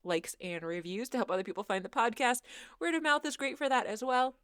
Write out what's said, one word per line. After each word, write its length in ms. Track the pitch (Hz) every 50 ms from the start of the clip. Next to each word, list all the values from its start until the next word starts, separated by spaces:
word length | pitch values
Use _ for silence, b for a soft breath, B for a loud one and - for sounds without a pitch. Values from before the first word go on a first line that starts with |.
| _
likes 320 | 175 175 165 170 - - _
and 200 | - 180 175 165
reviews 460 | 165 165 170 175 170 175 180 208 247 -
to 80 | -
help 140 | 247 226 -
other 120 | 185 185 190
people 200 | 196 180 - 208
find 220 | - 196 190 185
the 40 | -
podcast. 500 | - 277 226 240 214 - 269 240 247 - B B B B B B B B
Word 140 | 330 339 320
of 60 | 320
mouth 220 | 311 302 294 294 294
is 120 | 302 -
great 200 | - 269 269 254
for 120 | - 294 269
that 160 | 262 247 -
as 180 | - 214 214 247
well. 320 | 262 254 247 262 262 262 _